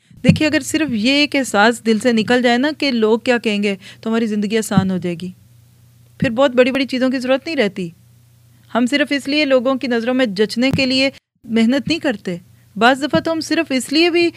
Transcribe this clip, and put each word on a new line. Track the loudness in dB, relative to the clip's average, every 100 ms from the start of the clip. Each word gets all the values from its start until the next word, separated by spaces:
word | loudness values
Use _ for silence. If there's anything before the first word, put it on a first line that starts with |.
| _ -4
دیکھیے | 2 2 4
اگر | 0
صرف | -2 -4 -2
یہ | 0 0
ایک | 2 2 0
احساس | 0 2 2 2 0
دل | 0
سے | 2
نکل | 0 2 2
جائے | 2 2
نا | 0 -2
کہ | -2
لوگ | 0 2 0
کیا | 0 -2
کہیں | 0 -2
گے | -2 -4 -10 -12
تو | -4
ہماری | -2 -2
زندگی | -2 -2 -2
آسان | 0 0 0
ہو | -2
جائے | -4 -8
گی، | -12 -16 _ _ _ _ _ _ _ -4
پھر | -2
بہت | 2 2 4
بڑی | 2
بڑی | 2 -2
چیزوں | -2 -2
کی | -2
ضرورت | -2 -2 -2
نہیں | -2
رہتی۔ | -2 -2 -10 -12 _ _ _ _ _ _ _
ہم | -2 0
صرف | 0 0
اس | -2 -2
لیے | 0
لوگوں | 2 2 2
کی | -2 -2
نظروں | -2 -2
میں | -2 -2 0
جچنے | -2 0 -2
کے | 0 0
لیے | 0 0 -4 _ _
محنت | -4 0 2 0 -2
نہیں | -2
کرتے، | -2 -4 -6 -10 -12 _ _ 0
بعض | 2 2
دفعہ | 0 -2
تو | 0
ہم | -4
صرف | -2 -2 0 -2
اس | -2
لیے | 2 2
بھی | 2 0